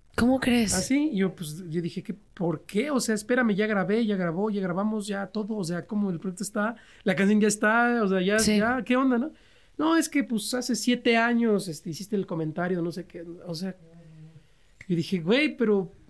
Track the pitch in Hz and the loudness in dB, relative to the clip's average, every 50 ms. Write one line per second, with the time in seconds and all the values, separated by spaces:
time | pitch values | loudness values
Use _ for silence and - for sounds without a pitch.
0 | _ - - - 226 247 262 262 - 262 240 240 226 185 175 185 185 - 262 285 | _ -10 -2 2 4 4 4 2 2 2 2 2 2 2 2 0 0 2 2 2
1 | 294 311 254 190 190 180 185 - 180 151 151 170 190 170 151 175 165 170 - 185 | 2 2 2 0 0 0 0 -4 -8 -10 -8 -10 -10 -6 -4 -4 -4 -4 -6 -8
2 | - - 202 - - _ _ - 180 170 160 147 - - - 202 254 302 294 240 | -8 -10 -12 -12 -14 _ _ -4 -2 -2 -2 -4 -6 -6 -4 -4 -2 0 0 -2
3 | - - 220 208 - - 240 262 247 226 202 180 214 214 214 196 180 170 208 226 | 0 0 -2 -2 -2 0 0 2 2 2 2 2 0 0 0 0 0 0 0 0
4 | 240 208 208 185 180 170 160 180 208 220 202 202 190 180 170 185 202 214 220 214 | 0 0 0 0 -2 -2 -2 -2 -2 -2 -2 -2 -2 -2 -2 -2 -2 -2 -2 -4
5 | 202 214 202 196 196 196 - 214 220 202 220 214 180 156 175 170 165 - 214 208 | -4 -4 -6 -6 -6 -6 -6 -6 -6 -4 -4 -4 -4 -4 -4 -6 -6 -4 -4 -2
6 | 208 196 180 156 - 190 175 - 208 - - 214 208 226 240 - - - - - | -2 -2 -2 -4 -6 -8 -8 -6 -10 -8 -4 -4 -4 -4 -4 -8 -14 -20 -20 -4
7 | - 208 185 - 196 196 214 214 214 214 208 208 214 214 220 233 240 240 240 240 | -2 0 2 2 4 4 4 4 4 2 2 2 2 2 4 4 4 2 2 2
8 | 214 190 190 190 180 190 208 220 220 208 214 208 214 233 254 262 208 - 247 247 | 2 2 2 2 2 2 2 2 4 4 4 4 2 2 0 -2 0 0 2 2
9 | 269 269 247 233 262 311 - - - - - - - _ _ - 294 320 330 330 | 4 4 2 2 0 -2 -6 -12 -20 -20 -20 -20 -20 _ _ -2 0 2 4 4
10 | 311 320 - 285 - - 240 208 - - - 254 247 - 240 214 - 247 247 247 | 2 2 0 -2 -2 0 -2 -4 -2 -2 -4 -4 -2 -2 -4 0 2 0 0 2
11 | - 247 233 233 226 240 240 233 233 226 208 196 - 190 151 - - 180 156 - | 2 2 4 4 4 2 2 2 4 4 2 2 0 -2 -8 -8 -8 -10 -10 -8
12 | 196 - 220 202 185 - 180 160 160 156 156 - 175 180 190 175 165 175 160 190 | -6 -4 -4 -4 -2 -2 -4 -4 -4 -4 -2 -4 -2 -2 -2 -2 -2 -4 -4 -6
13 | 170 - - 175 170 175 170 175 - 180 165 156 185 190 180 - - 165 165 170 | -10 -12 -14 -14 -14 -14 -14 -14 -10 -10 -8 -6 -6 -8 -8 -10 -16 -20 -20 -20
14 | 160 156 - 156 156 156 - 147 - _ _ _ _ _ _ _ - - 175 165 | -20 -20 -20 -20 -20 -20 -20 -20 -20 _ _ _ _ _ _ _ -4 -2 0 0
15 | 160 - 196 180 156 170 226 277 302 277 - - 233 214 208 196 185 170 - - | 0 0 -2 -2 2 2 2 4 2 2 0 0 2 2 2 2 0 -2 -8 -16
16 | - - | -20 -20